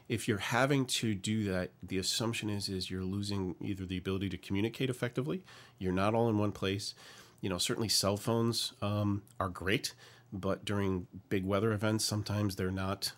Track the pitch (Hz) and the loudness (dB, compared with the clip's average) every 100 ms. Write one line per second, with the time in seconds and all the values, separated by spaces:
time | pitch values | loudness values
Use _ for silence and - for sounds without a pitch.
0 | - 113 - 104 - 117 135 143 127 - | -4 -2 2 0 2 4 6 4 2 0
1 | 117 101 107 110 101 92 92 - 90 95 | 0 0 0 0 0 0 -2 -6 -4 -2
2 | 92 - 113 113 107 101 98 95 92 92 | 0 0 0 -2 -2 -4 -4 -4 -4 -4
3 | 92 98 101 101 92 - 104 95 92 90 | -2 -2 -2 -2 -2 -4 -4 -4 -4 -4
4 | 90 95 98 90 - 98 110 - 131 123 | -2 -2 -2 -4 -4 0 0 0 -4 -2
5 | 120 - 139 180 - - - - 92 92 | -2 -2 -4 -4 -8 -20 -20 -6 0 2
6 | 98 113 117 107 104 98 98 98 - - | 4 4 4 4 2 0 -2 -2 -4 -10
7 | - - - - 101 90 - 127 107 - | -16 -20 -20 -8 -4 -2 0 0 2 4
8 | 98 101 - 117 117 113 - - 101 104 | 4 2 2 2 2 0 -4 -4 -2 0
9 | 104 101 - - 95 87 87 113 - - | 2 0 -4 -4 -4 -2 0 0 0 -10
10 | - - - 101 95 92 107 101 98 92 | -20 -20 -12 -4 0 -2 0 0 2 0
11 | 90 95 - 104 95 101 110 107 107 107 | -2 -12 -4 -2 2 2 2 2 2 2
12 | - 104 101 104 104 92 92 95 95 98 | 2 0 0 0 0 0 -2 0 -2 -2
13 | - | -4